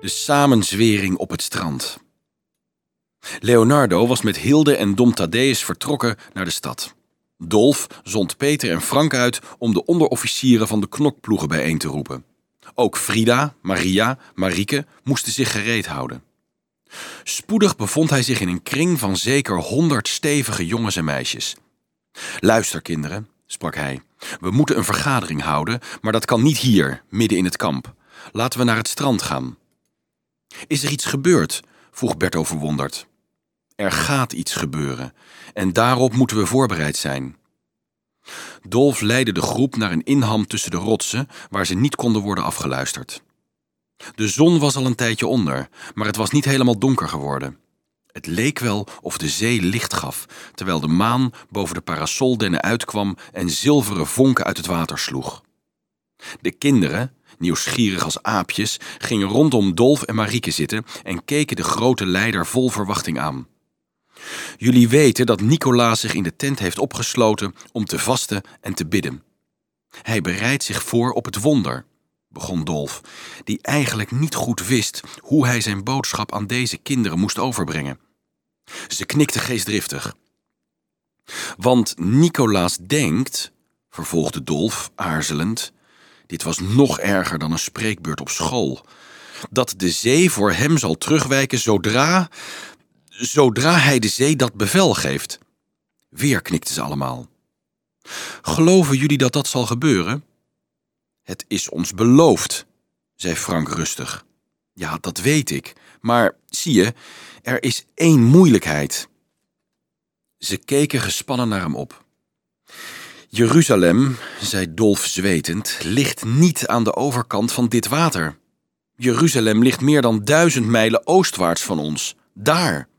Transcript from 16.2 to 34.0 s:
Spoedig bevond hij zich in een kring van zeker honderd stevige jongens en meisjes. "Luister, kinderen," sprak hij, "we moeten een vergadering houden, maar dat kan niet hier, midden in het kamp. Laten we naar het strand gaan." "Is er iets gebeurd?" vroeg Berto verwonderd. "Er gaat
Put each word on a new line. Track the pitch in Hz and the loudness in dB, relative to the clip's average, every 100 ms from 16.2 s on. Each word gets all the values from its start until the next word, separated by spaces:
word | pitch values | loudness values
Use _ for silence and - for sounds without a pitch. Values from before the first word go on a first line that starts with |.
| _ _ _ _ _ _ _ - - - | _ _ _ _ _ _ _ -18 -16 -16
Spoedig | - - - 220 202 - | -10 -10 -2 2 2 2
bevond | 104 - 160 | -2 0 2
hij | 139 | 2
zich | 123 123 | 2 0
in | 90 | -2
een | 90 | -4
kring | - - 170 165 | -4 0 0 0
van | 101 92 | -2 -2
zeker | 107 139 135 92 | 0 0 0 -4
honderd | - 120 165 135 - | -2 0 0 0 -2
stevige | - 156 147 127 104 85 | -4 -2 0 -2 -4 -4
jongens | 113 110 92 | -2 -2 -2
en | 78 | -2
meisjes. | 69 64 - - - _ _ _ _ _ - - - | -2 -4 -6 -8 -10 _ _ _ _ _ -16 -12 0
"Luister, | 95 113 101 85 | 4 4 2 -6
kinderen," | - 82 73 95 110 _ _ | -6 -6 -6 -8 -12 _ _
sprak | - 87 - | -10 -8 -6
hij, | 71 69 _ _ - - | -6 -8 _ _ -16 -8
"we | 90 | -2
moeten | 107 151 - | 0 2 0
een | |
vergadering | - - 147 131 - 76 | 0 -2 0 -2 -2 -6
houden, | 71 73 76 123 - - | -2 -2 -2 -6 -8 -8
maar | 110 | -2
dat | 110 - | -2 2
kan | 117 | 4
niet | 135 143 | 4 4
hier, | 131 101 69 65 _ | 4 4 4 -2 _
midden | 95 113 95 | -2 2 2
in | 90 | 0
het | - | -2
kamp. | 92 67 - - _ - - | -4 -4 -8 -20 _ -20 -12
Laten | 101 123 120 | -4 -4 0
we | 123 | 0
naar | 113 | 0
het | 110 | -2
strand | - 139 110 | -2 0 0
gaan." | - 67 65 60 _ _ _ _ _ _ _ _ _ - - | -2 -6 -6 -14 _ _ _ _ _ _ _ _ _ -20 -6
"Is | 151 | -4
er | 143 | -2
iets | 147 - | -4 -4
gebeurd?" | 139 147 165 78 - - _ _ | -2 2 2 2 -4 -12 _ _
vroeg | - 123 82 | -6 -6 -2
Berto | 90 85 | -2 -2
verwonderd. | 78 80 76 73 69 - - _ _ _ _ _ _ _ | -4 -4 -4 -4 -6 -8 -16 _ _ _ _ _ _ _
"Er | 98 | -2
gaat | 82 | -2